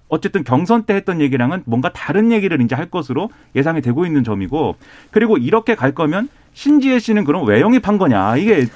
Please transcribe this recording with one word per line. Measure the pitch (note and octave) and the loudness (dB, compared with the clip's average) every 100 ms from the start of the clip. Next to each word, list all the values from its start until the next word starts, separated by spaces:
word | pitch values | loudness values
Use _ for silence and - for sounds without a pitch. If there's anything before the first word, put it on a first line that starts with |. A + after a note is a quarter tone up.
| - | -8
어쨌든 | D#3+ G3 G3 | -6 -4 -4
경선 | D#3 B2+ F3 A#3 | 0 0 2 0
때 | A3 G3 | 0 -2
했던 | G3 F3 | -2 -2
얘기랑은 | C#3+ C3 B2 F3+ C3 | 0 0 -2 -2 -4
뭔가 | A#2 B2+ | -2 -2
다른 | - - F#3 A3+ | -6 -4 0 2
얘기를 | A3+ F#3+ D#3+ | 2 0 0
이제 | A#2 C3 | 0 -2
할 | F3+ | -6
것으로 | F#3 D3+ C3 G#3 - _ A#2+ | -8 -4 -4 -6 -10 _ -2
예상이 | C#3+ E3 | -2 -2
되고 | B2 B2 F3+ | -2 -2 0
있는 | D3 A2+ | 0 0
점이고 | G2 F#2 D3+ A#2+ - - - - | -4 -4 -4 -4 -6 -14 -20 -2
그리고 | - A3+ F3+ | 0 2 2
이렇게 | B2 A3 A3 A3 | 2 -2 0 -2
갈 | C#3+ | -2
거면 | - D#3 F3+ C4 _ _ - | 0 -2 -2 -4 _ _ -6
신지혜 | C#4 D4 C4+ B3+ | 2 2 4 0
씨는 | A3 G#3 D#3 | 0 0 0
그럼 | D#3+ A2 | 0 2
왜 | G#2 | 2
영입한 | F#3+ B3+ F#3+ G#3 | 4 2 2 0
거냐. | F3+ G#2 G2 B2 | 2 2 0 0
이게 | G#3 F3+ B2 | 2 2 0